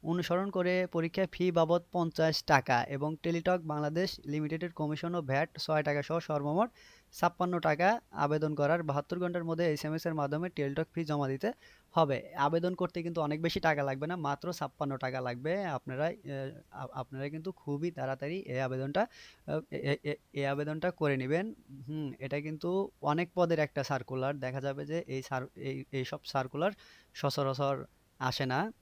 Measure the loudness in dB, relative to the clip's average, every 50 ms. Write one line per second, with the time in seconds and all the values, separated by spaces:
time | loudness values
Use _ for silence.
0 | 0 0 0 0 2 2 0 0 0 0 0 0 2 2 2 2 0 0 0 -2
1 | -2 0 0 0 -2 -2 0 0 0 4 6 6 6 6 4 2 2 _ -2 0
2 | 0 0 2 2 2 2 2 0 2 6 4 4 6 4 2 2 2 0 -4 -4
3 | -2 -4 -4 -4 -2 -2 -2 0 2 2 2 2 0 -2 -2 -2 -2 0 0 0
4 | 0 -2 -4 -8 -6 -4 -2 -2 -2 -2 -2 -4 -4 -6 -4 -4 -2 -2 -2 -2
5 | -2 -2 -2 -2 0 2 2 2 2 0 _ -10 -2 0 2 2 2 2 0 0
6 | 0 0 -2 -2 0 0 -2 0 0 2 2 2 2 2 _ -14 -20 -20 -20 -20
7 | _ _ -2 2 2 2 2 _ 0 0 0 2 4 2 4 6 4 4 4 2
8 | _ _ -2 0 2 2 4 2 2 0 2 2 4 4 4 4 2 0 0 0
9 | 0 _ -2 0 0 0 0 -2 0 0 0 2 2 2 2 0 0 -2 -2 0
10 | 0 0 0 0 0 0 0 0 -2 -2 -2 -2 -2 0 0 -2 -2 -2 _ -4
11 | -2 0 0 0 2 0 0 0 -2 -2 -4 _ -14 -20 -20 -20 _ _ 4 4
12 | 4 4 4 -2 -2 -6 0 2 2 4 4 2 2 0 0 0 -2 -2 -2 -4
13 | -4 -2 -2 0 0 0 0 0 0 0 0 2 2 2 2 4 2 0 0 -2
14 | -2 -4 -4 -2 -2 -2 -2 -2 -4 -8 -4 -4 -6 -6 _ _ -4 -4 -2 -4
15 | -4 -4 -4 -2 -4 -4 -6 -4 -2 -2 -2 0 -2 -2 -4 -4 _ -6 -4 -2
16 | -2 -2 -2 -4 -8 -8 -6 -6 -6 -8 -10 -12 -18 _ -12 -8 -8 -6 -6 -6
17 | -8 _ -6 -6 -6 -6 -6 -6 -8 -8 -10 -8 -4 -4 -2 -2 -2 -4 -2 -2
18 | -2 -2 -2 -2 -4 -4 -4 -6 -6 -4 -2 -2 0 0 -2 -2 -4 0 2 2
19 | 0 0 -2 -20 -20 -20 -20 _ _ -4 -4 -4 -4 _ -8 -4 0 -2 -2 -2
20 | -2 -6 -6 -6 _ _ -6 -2 0 0 0 0 -2 -4 -4 -2 -2 -2 0 2
21 | 2 2 2 2 2 2 2 0 0 -2 -6 -12 -16 -18 -16 -14 -10 -6 -4 -4
22 | -4 -4 -6 -8 -6 -4 -4 -4 -4 -4 -8 -4 -2 0 0 0 0 -2 _ _
23 | 0 2 2 2 0 0 _ 4 4 4 6 4 2 2 _ -2 -2 0 -2 -2
24 | -2 -4 -4 -2 0 -2 -2 -2 -4 -4 -4 -4 -4 -4 -4 -4 -6 -4 -4 -4
25 | -4 -4 -6 -6 -4 -4 -4 -4 -4 -6 _ -8 -6 -6 -6 -6 -8 _ -4 -4
26 | -4 -4 -6 -10 -10 -2 -2 -2 -2 0 -2 0 0 0 -2 -4 -18 -20 -20 -20
27 | -20 _ _ -2 -2 0 2 2 0 0 2 2 0 0 0 -2 -6 -12 _ _
28 | _ _ _ _ -2 -2 0 0 0 2 2 2 0 -2 -4 _